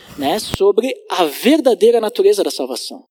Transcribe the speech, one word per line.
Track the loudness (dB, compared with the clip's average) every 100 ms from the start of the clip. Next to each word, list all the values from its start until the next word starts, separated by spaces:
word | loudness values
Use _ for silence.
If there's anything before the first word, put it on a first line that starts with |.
| -20 -6
né, | -4 -4
sobre | -6 0 2 2 -2 -6 -8
a | -2 -2
verdadeira | 0 2 2 2 4 4 2
natureza | 0 2 2 2
da | -2
salvação. | -6 -8 -8 -12 -16 _